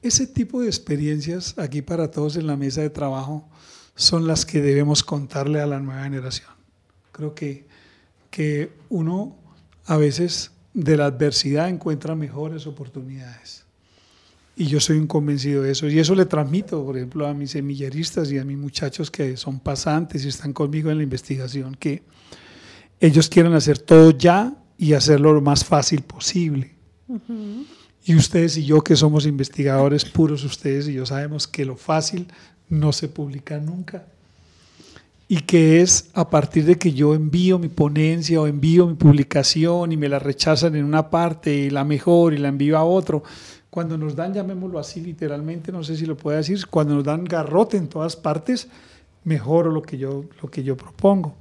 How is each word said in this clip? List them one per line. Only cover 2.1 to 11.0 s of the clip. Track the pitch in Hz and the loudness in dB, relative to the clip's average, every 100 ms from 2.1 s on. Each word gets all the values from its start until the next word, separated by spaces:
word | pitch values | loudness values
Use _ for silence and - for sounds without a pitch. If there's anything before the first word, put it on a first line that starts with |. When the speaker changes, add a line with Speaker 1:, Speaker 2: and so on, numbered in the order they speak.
| 160 151 151 | -4 -4 -4
Speaker 1:
en | 156 | -6
la | 139 | -4
mesa | 139 131 | -4 -4
de | 151 | -6
trabajo | 151 143 135 131 151 - _ _ - _ - | -6 -8 -6 -8 -12 -14 _ _ -20 _ -2
son | - 170 165 | 0 0 0
las | 160 - | -2 -2
que | 156 | 0
debemos | 143 139 147 147 | 2 2 2 0
contarle | - 147 139 143 139 151 | -2 -6 -8 -6 -4 -4
a | 147 | -4
la | 139 | -6
nueva | 139 135 | -8 -10
generación. | 139 139 127 - - _ _ _ _ _ _ | -8 -8 -8 -12 -14 _ _ _ _ _ _
Creo | - 151 151 | -12 -12 -8
que, | 147 139 _ _ _ _ _ _ _ | -10 -10 _ _ _ _ _ _ _
que | - 151 147 156 - _ | -6 -4 -2 -6 -10 _
uno | 196 160 180 226 - _ _ _ _ - | -4 -2 -2 -6 -12 _ _ _ _ -2
a | 156 | 2
veces | 147 139 175 - - _ _ | 2 2 -4 -4 -10 _ _
de | 240 151 | -6 0
la | 156 | 2